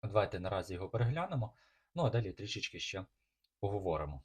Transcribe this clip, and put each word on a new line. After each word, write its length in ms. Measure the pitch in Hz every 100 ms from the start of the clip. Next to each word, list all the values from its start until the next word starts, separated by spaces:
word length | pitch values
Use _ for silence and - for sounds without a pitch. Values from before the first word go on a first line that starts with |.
Давайте 380 | 107 104 98 95
наразі 340 | 92 95 92
його 140 | 90 95
переглянемо, 640 | 113 117 151 180 156 110 - _ _ _
ну 100 | 170
а 60 | 143
далі 220 | 120 104
трішечки 460 | 90 104 - - 87
ще 280 | - 95 92 _ _ _ _ _
поговоримо. 640 | 101 101 92 78 73 69